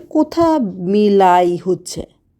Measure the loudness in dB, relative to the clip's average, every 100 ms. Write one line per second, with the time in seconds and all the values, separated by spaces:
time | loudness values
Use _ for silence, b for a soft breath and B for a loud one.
0 | -2 -2 -2 0 0 0 -2 -6 -2 0
1 | 2 4 4 4 2 -2 -4 -6 -8 -14
2 | -16 _ _ _